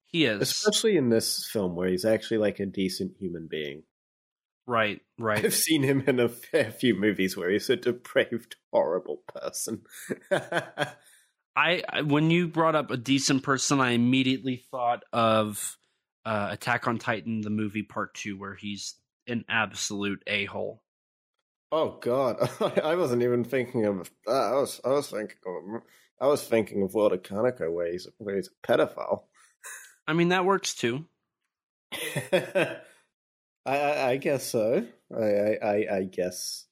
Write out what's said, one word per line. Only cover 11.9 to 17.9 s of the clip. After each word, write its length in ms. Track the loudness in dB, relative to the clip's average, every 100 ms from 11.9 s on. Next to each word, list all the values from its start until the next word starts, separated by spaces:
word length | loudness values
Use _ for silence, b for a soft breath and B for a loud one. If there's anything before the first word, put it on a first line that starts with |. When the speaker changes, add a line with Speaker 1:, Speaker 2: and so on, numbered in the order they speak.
| -2
Speaker 1:
when 300 | 2 4 6
you 160 | 4 2
brought 260 | 2 2
up 160 | 2 0
a 80 | -4
decent 460 | 2 2 4 2
person, 360 | 2 0 2 2
I 120 | 4
immediately 640 | 4 4 4 2 0 -2 -6 -8
thought 320 | -2 -2 -2 -2
of, 640 | 2 4 4 2 -4 -8 -12 _ _ _ _ -6
uh, 220 | -4 -4
Attack 380 | -4 -2 0 0
on 100 | -2
Titan, 440 | -2 -4 -4 -4
the 100 | -2
movie 320 | -2 -2 -4
Part 320 | -6